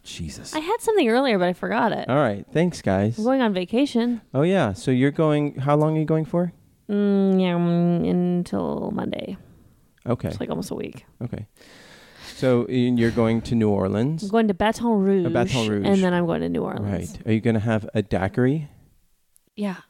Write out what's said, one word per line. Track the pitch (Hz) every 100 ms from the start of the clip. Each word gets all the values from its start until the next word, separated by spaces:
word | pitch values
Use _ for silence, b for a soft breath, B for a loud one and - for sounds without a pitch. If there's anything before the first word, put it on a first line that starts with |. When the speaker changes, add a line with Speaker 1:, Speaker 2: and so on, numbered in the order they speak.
Speaker 1:
Jesus. | - - 80 - - 311
Speaker 2:
I |
had | 320 466
something | - 427 247
earlier, | 233 277 202
but | 180
I |
forgot | 180 180 214 233
it. | - -
Speaker 3:
All | 135
right. | 127 101 -
Thanks, | 147 175 -
guys. | - 95 107 120
Speaker 2:
I'm |
going | 220 269
on | 233
vacation. | 185 180 226 285 233 240 233 -
Speaker 3:
Oh, | 131
yeah. | 165 190 120
So | 95 -
you're | 127 139
going, | 143 156 147 147 -
how | 135 147
long | 156 156
are |
you | 156
going | 160 156
for? | 170 175 - _ _ -
Speaker 2:
Mm, | 202 202 196 190 190
yeah, | 185
um, | 175 175 170 175 175
until | 170 180 180 180 175 196 - - -
Monday. | - - - - 196 b b b b b _ -
Speaker 3:
Okay. | 120 -
Speaker 2:
It's, | -
like, | -
almost | - -
a | -
week. | - - - -
Speaker 3:
Okay. | 123 - 104 _ B B B B B B B -
So, | 131 123 -
y-, | 127 123 123
you're | 117
going | 113 113 113
to | - 117
New | 107
Orleans? | 98 95 101 131 160
Speaker 2:
I'm | 202
going | 226 220
to | 190
Baton | 208 226 233 214
Rouge, | 190 196 170
Speaker 3:
Uh, |
Baton | 165 190 131 214
Rouge. | 208 196
Speaker 2:
and | 196
then | 185 175
I'm | 170
going | -
to | -
New | -
Orleans. | - - 104 92 87
Speaker 3:
Right. | - -
Are |
you | 110
gonna | 117 110
have | 110 110 107
a | 110
daiquiri? | 98 95 95 123 127 156 147 - _ _ _ _ _ _ _ -
Speaker 2:
Yeah. | 202 180